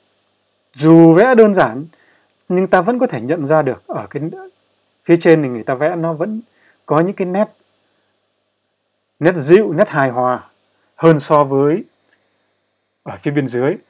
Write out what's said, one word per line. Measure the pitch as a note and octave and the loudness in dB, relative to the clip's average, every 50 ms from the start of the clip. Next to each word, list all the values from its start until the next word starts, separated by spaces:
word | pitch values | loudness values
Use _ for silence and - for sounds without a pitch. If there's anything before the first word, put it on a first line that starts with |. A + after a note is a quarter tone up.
| _ _ _ _ _ _ _ _ _ _ _ _ _ _ _ | _ _ _ _ _ _ _ _ _ _ _ _ _ _ _
dù | B2+ D3 D#3+ E3 E3 E3 E3 D#3+ | -2 2 4 6 8 8 6 6
vẽ | F3 F3+ C4 C4 | 4 4 4 4
đơn | A3+ A3 G#3 G3 | 4 4 4 4
giản | F#3 D3+ A#2 A2 C3 D#3 E3 _ _ _ _ _ _ _ _ _ _ _ - | 2 0 0 -2 -8 -14 -16 _ _ _ _ _ _ _ _ _ _ _ -4
nhưng | F3+ F3+ F#3+ F#3 | -2 -2 0 0
ta | - F3+ | 0 0
vẫn | E3+ G#3 B3 B3 | 0 0 -2 -2
có | C4 - | -2 -4
thể | D#3+ A#2+ | -4 -6
nhận | A2 B2+ D#3+ F3+ C#3+ | -6 -6 -6 -4 -2
ra | C3+ D#3 D#3 | 0 0 0
được | D3 C3 A2+ - _ - | 0 -2 -4 -8 _ -12
ở | A3+ C#3+ G#2 F#2+ | -12 -12 -12 -12
cái | - C#3+ D3 E3 - F#4+ F#4+ F#4 _ _ _ _ _ _ _ _ _ _ _ | -12 -10 -10 -10 -12 -14 -18 -20 _ _ _ _ _ _ _ _ _ _ _
phía | - E3+ E3+ | 0 0 2
trên | - F3 D#3+ D#3+ | 4 4 2 2
này | D3 C3 | 2 -2
người | B2 A2+ G#2+ | -6 -8 -8
ta | - C3+ | -6 -6
vẽ | B2 D3 D#3+ F3+ | -4 -4 -4 -4
nó | E3+ D#3+ E3 E3 | -4 -6 -6 -6
vẫn | D3 F3 G#3+ G#3+ A3 - _ _ _ _ _ _ _ _ | -6 -6 -8 -8 -10 -14 _ _ _ _ _ _ _ _
có | - D3 D#3 | -4 -2 -2
những | E3+ F#3+ G3 | 0 -2 -4
cái | - F#3+ F3+ | -6 -8 -6
nét, | F3+ G3 G#3+ - _ _ _ _ _ _ _ _ _ _ _ _ _ _ _ _ _ _ _ _ _ _ _ _ _ _ _ _ _ _ _ _ _ - | -4 -4 -4 -4 _ _ _ _ _ _ _ _ _ _ _ _ _ _ _ _ _ _ _ _ _ _ _ _ _ _ _ _ _ _ _ _ _ -4
nét | D3 E3+ F#3+ | -2 -2 -2
dịu, | E3 B2+ C#3+ E3+ G#3+ G#3+ - D#3 | 0 2 4 4 4 4 2 -2
nét | D#3+ G#3 - | -2 -2 -2
hài | D3+ D3+ C3+ C3 | -2 -2 -2 -2
hòa | A#2 B2+ B2 B2+ B2 A#2+ - _ _ _ _ _ _ _ _ _ _ | -2 -2 -2 -2 -4 -4 -8 _ _ _ _ _ _ _ _ _ _
hơn | - - E3 D#3+ D3 | 0 2 2 2 2
so | C3+ - D#3+ D3 C#3+ | 0 0 2 2 2
với | C3+ C#3 C3+ C#3 D3 D#3+ G#3+ - _ _ _ _ _ _ _ _ _ _ _ _ _ _ _ _ _ _ _ _ _ _ _ - | 2 0 0 0 0 -2 -2 -6 _ _ _ _ _ _ _ _ _ _ _ _ _ _ _ _ _ _ _ _ _ _ _ -18
ở | - G2+ F#2+ | -18 -16 -10
phía | - D3+ | -8 -6
bên | C#3+ D3 C#3 B2+ | -4 -4 -4 -4
dưới. | A#2+ A#2+ B2+ C#3+ F#3+ - _ _ | -4 -4 -2 -4 -4 -6 _ _